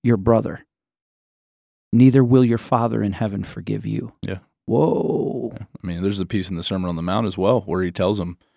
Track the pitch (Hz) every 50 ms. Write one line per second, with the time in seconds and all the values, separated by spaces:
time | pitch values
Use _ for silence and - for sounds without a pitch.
0 | - 120 120 101 95 113 117 110 110 - - - - _ _ _ _ _ _ _
1 | _ _ _ _ _ _ _ _ _ _ _ _ _ _ _ _ _ _ - 117
2 | 127 131 123 135 131 120 127 131 127 117 117 117 - - 131 117 117 117 113 113
3 | 107 101 95 - 113 107 98 101 98 - - 110 - 107 107 104 107 107 107 107
4 | - 113 - _ - - 95 92 - _ _ _ _ - 110 127 147 165 - -
5 | - - - - - - - 127 120 113 - 110 104 - - - - 92 85 85
6 | 90 98 101 98 92 - - 104 90 90 95 82 80 - 98 92 90 90 87 82
7 | 85 87 95 110 117 101 92 90 92 101 127 120 98 101 85 92 92 87 87 -
8 | 95 92 107 101 90 90 87 - _ _ _